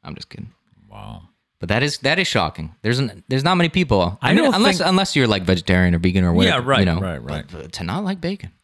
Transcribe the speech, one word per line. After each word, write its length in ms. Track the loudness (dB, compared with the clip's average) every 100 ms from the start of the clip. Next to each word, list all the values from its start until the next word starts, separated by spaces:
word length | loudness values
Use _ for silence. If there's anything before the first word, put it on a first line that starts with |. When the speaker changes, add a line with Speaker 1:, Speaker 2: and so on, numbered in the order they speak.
Speaker 1:
I'm 120 | -14 -16
just 140 | -16
kidding. 220 | -16 -18 _ _ _ _
Speaker 2:
Wow. 400 | -18 -16 -16 -20 _ _ _
Speaker 1:
But 100 | -2
that 140 | 0
is, 160 | 0 -2
that 180 | -2 0
is 80 | 0
shocking. 480 | 0 -2 -4 -14 -6
There's 180 | -2 0
an, 240 | -2 -6 -4
there's 160 | -2
not 120 | 2 2
many 140 | 2
people, 480 | 0 2 2 2 0
Speaker 2:
I 100 | 2
Speaker 1:
I 20 |
mean, 100 | 4 4
Speaker 2:
don't 100 | 2
Speaker 1:
unless, 220 | 2 2
Speaker 2:
think 100 | 2
Speaker 1:
unless 260 | 2 2 2
you're, 120 | 2
like, 160 | 2
vegetarian 500 | 2 0 2 2 4 2
or 40 |
vegan 240 | 2 2
or 100 | 2
whatever, 280 | 4 2 2
Speaker 2:
Yeah, 40 | 0
right, 100 | 2
Speaker 1:
you 60 | 2
know, 140 | 0
Speaker 2:
right, 240 | -4 -8
right. 220 | -8 -10 -10
Speaker 1:
but, 140 | -16 -14
uh, 20 |
to 160 | -10
not 200 | -6 -6
like 160 | -6 -6
bacon. 300 | -6 -8 -12 _